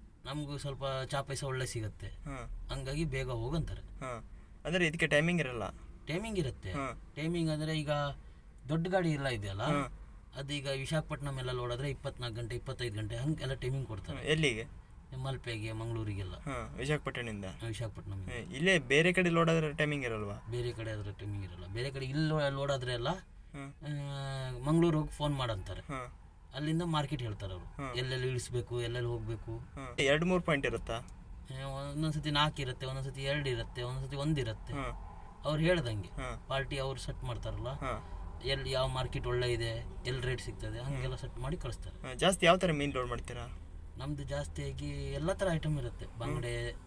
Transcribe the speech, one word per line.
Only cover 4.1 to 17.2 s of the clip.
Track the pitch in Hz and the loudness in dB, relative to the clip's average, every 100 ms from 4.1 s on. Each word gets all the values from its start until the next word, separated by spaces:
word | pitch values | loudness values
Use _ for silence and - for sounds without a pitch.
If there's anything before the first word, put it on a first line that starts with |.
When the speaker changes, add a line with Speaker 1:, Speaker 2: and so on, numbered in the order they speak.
| 117 - - - - 147 | -6 -10 -16 -16 -8 0
Speaker 2:
ಅಂದ್ರೆ | 180 165 | 4 4
ಇದಕ್ಕೆ | 160 160 | 4 4
ಟೈಮಿಂಗ್ | 147 165 175 | 6 6 4
ಇರಲ್ಲ? | 135 120 95 - - - - | 2 0 -4 -6 -12 -12 -4
Speaker 1:
ಟೈಮಿಂಗ್ | 170 220 196 | -2 -2 0
ಇರುತ್ತೆ. | 131 - - | 0 -2 -4
Speaker 2:
ಹ್ಮ್. | 143 135 - - - | -2 -2 -6 -10 -2
Speaker 1:
ಟೈಮಿಂಗ್ | 156 170 160 | 0 2 2
ಅಂದ್ರೆ | 151 156 156 | 2 0 0
ಈಗ | 147 147 143 135 - - - - 123 | 2 2 0 -4 -12 -16 -18 -10 0
ದೊಡ್ಡ | 160 180 | 2 4
ಗಾಡಿ | 190 170 | 4 4
ಎಲ್ಲ | 147 139 | 4 2
ಇದೆಯಲ್ಲ, | 113 101 98 123 | 0 -2 0 2
Speaker 2:
ಹ್ಮ್. | 143 131 - - - - 135 | 2 2 -6 -14 -16 -12 -8
Speaker 1:
ಅದು | 139 | -4
ಈಗ | 147 135 | -2 0
ವಿಶಾಖಪಟ್ಟಣಂ | 135 127 156 - 151 139 135 | -2 2 0 0 -4 -4 -2
ಎಲ್ಲ | 127 | -2
ಲೋಡ್ | 123 123 | 0 0
ಆದ್ರೆ | 120 143 | 0 -2
ಇಪ್ಪತ್ನಾಲ್ಕು | 135 139 - 120 113 | -2 -4 -4 -4 -4
ಗಂಟೆ, | 113 120 | -4 -4
ಇಪ್ಪತ್ತೈದು | - 107 120 104 | -4 -2 -2 -2
ಗಂಟೆ | 107 117 | -2 0
ಹಂಗೆಲ್ಲ | 143 160 135 | 0 0 0
ಟೈಮಿಂಗ್ | 131 127 135 123 | -2 0 0 -2
ಕೊಡ್ತಾರೆ. | 98 - 135 | -4 -6 -4
Speaker 2:
ಹ್ಮ್. | 135 | 2
ಎಲ್ಲಿಗೆ? | 156 147 110 117 - - - - 131 | 4 4 2 -4 -10 -14 -16 -12 -6
Speaker 1:
ಮಲ್ಪೆಗೆ, | 135 123 123 110 110 | -4 -4 -4 -4 -2
ಮಂಗಳೂರಿಗೆಲ್ಲ. | 113 113 113 107 98 95 - | -2 -2 -2 0 -2 -4 -6
Speaker 2:
ಹ್ಮ್. | 143 127 110 90 | -4 -4 -4 -4
ವಿಶಾಖಪಟ್ಟಣದಿಂದ? | 131 151 - 127 | 0 0 0 -4